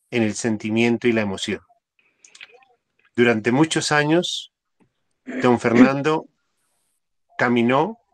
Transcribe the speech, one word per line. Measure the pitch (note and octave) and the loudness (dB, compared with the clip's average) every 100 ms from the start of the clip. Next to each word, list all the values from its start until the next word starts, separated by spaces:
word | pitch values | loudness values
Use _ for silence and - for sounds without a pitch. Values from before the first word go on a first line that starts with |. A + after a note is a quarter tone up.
| - | -8
en | B2 | -4
el | G#2+ | -2
sentimiento | G2 A#2+ G#2+ A2 A2+ A#2 A#2 B2 | -4 -6 -4 -4 0 0 0 0
y | |
la | A2+ | 0
emoción. | G2+ F#2+ - F#2 _ _ _ _ _ _ _ - - - _ _ _ _ _ | -2 -6 -8 -10 _ _ _ _ _ _ _ -20 -20 -20 _ _ _ _ _
Durante | - A#2+ A2 A#2 | 0 2 2 0
muchos | B2+ D#3+ D#3+ - | 0 0 -2 -2
años, | D3+ D3 E3+ F3 - - _ _ _ _ _ _ _ | 0 2 0 -2 -8 -12 _ _ _ _ _ _ _
don | - - B2+ A#2 | -14 -2 0 2
Fernando | A#2+ A#2 C3 C#3 C#3+ D#3+ - _ _ _ _ _ _ _ _ _ _ - | 2 4 4 4 -2 -4 -6 _ _ _ _ _ _ _ _ _ _ -4
caminó | B2 A#2+ A#2 C3+ F#3 A3+ _ | 0 2 2 2 0 -6 _